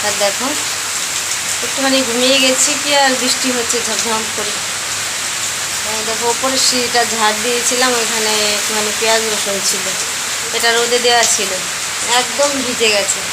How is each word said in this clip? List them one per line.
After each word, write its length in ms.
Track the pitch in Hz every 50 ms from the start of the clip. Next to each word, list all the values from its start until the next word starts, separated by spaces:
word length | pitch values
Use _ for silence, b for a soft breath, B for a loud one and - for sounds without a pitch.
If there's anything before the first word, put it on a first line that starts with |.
| -
আর 80 | 208 196 -
দেখো 280 | 208 202 190 - 240 277 302 - - - - - - - - - - - - - - - - - - - - - 233
একটুখানি 340 | 240 - 269 269 269 262 262
ঘুমিয়ে 360 | 262 233 233 247 254 262 269 269
গেছি 320 | 262 262 254 254 - 294 294 277 285
কি 60 | 294 294
আর 180 | 285 277 262 254 247
বৃষ্টি 280 | 247 254 - - - 262 247
হচ্ছে 200 | 247 226 - - 233 220
ঝমঝম 360 | 220 214 190 - 233 220 220 220 214 -
করে। 160 | 226 208 202 208 - - - - - - - - - - - - - - - - - - - - - - - - - - 214
এই 100 | 220 220 214 220
দেখো 160 | 226 220 233 240
ওপরে 300 | 233 - 262 269 262 262
সিঁড়িটা 440 | - - 254 254 240 240 240 240 233
ঝাড় 320 | 220 220 226 214 214 208 214
দিয়েছিলাম, 480 | 214 247 240 240 233 - 254 247 254 254
ওইখানে 400 | 247 233 226 214 233 220 214 214 214 214 214 208 208
একটুখানি 340 | 202 202 - 214 214 208 214 208 -
পেঁয়াজ 220 | 226 220 226 226 220 220
রসুন 240 | 214 202 - 202 196 196 196 -
ছিল, 140 | 202 190 185 190 180 - - - - - - - - - - - -
এটা 120 | 233 220 233
রোদে 260 | 233 233 240 233 240 240
দেওয়া 260 | 233 247 240 240 226
ছিল, 260 | 226 - 220 202 190 185 185 185 - - - - - - - - - 240 247
একদম 300 | 247 240 233 262 285 285 277 269 233
ভিজে 220 | 247 226 - 233 220
গেছে। 320 | 208 202 190 - - - - -